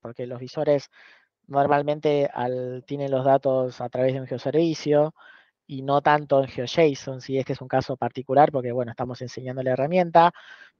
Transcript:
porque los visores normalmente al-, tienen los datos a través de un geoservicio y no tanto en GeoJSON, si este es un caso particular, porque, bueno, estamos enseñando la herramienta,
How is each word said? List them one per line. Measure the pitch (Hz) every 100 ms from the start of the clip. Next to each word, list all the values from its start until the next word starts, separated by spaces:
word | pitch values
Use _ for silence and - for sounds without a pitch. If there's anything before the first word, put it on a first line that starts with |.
porque | 117 117 123
los | 123
visores | 127 - 151 143 - _ - _ _ _ _
normalmente | 139 143 143 143 151 151 147 143
al-, | - 123 127 127 127 -
tienen | 143 139
los | 135
datos | 135 135 139 131 127 123
a | 123
través | 123 131
de | 131
un | 131
geoservicio | 123 - 147 170 156 151 147 156 - - - _ _ _
y | 139
no | 135 143
tanto | 143 151 147 139
en | 135
GeoJSON, | - 123 - 160 139 - 131
si | - 135
este | 131
es | 135
un | 131
caso | 131 127 131
particular, | 123 - 127 135 156
porque, | 147 123
bueno, | 123 120
estamos | 107 123 120
enseñando | 123 - 131 127
la | 127
herramienta, | 127 139 185 170 170 170 - - - - _